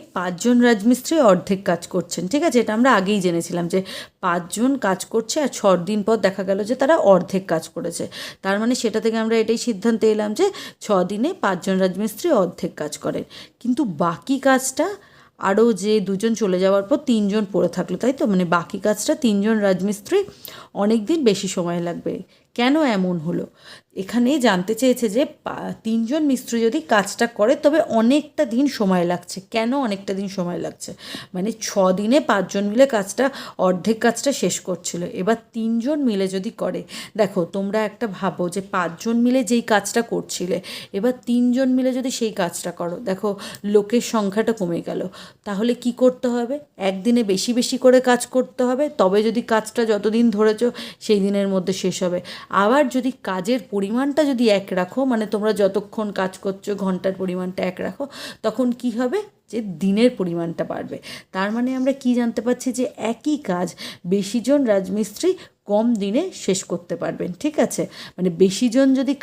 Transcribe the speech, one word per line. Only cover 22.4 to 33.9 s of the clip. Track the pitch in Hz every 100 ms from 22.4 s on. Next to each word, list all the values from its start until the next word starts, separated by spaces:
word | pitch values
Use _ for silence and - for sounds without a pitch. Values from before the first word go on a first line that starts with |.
| _ -
কেন | 247 302 294 202
এমন | 180 175
হলো? | 156 170 - _ - - _ -
এখানে | 190 214 240 302
জানতে | 240 185 185
চেয়েছে | 220 262 247 226
যে | 202 302 -
পা-, | - - 175 185
তিনজন | 220 226 226 311 302
মিস্ত্রি | 247 - 233
যদি | 226 302 311
কাজটা | 220 190 - 233 -
করে | 208 302
তবে | 302 285 - 226
অনেকটা | 226 294 294 -
দিন | 294 233 285
সময় | - 196 180 175
লাগছে। | 175 - - -
কেন | 226 226 277 254
অনেকটা | 196 196
দিন | 196 202
সময় | 190 170 165
লাগছে? | 160 - - 185 - - -
মানে | 180 202 220
ছ | - - 185 185
দিনে | 208 285
পাঁচজন | 302 208 180 202 202
মিলে | 214 269
কাজটা, | 220 190 - 269 277 - -
অর্ধেক | 185 185 202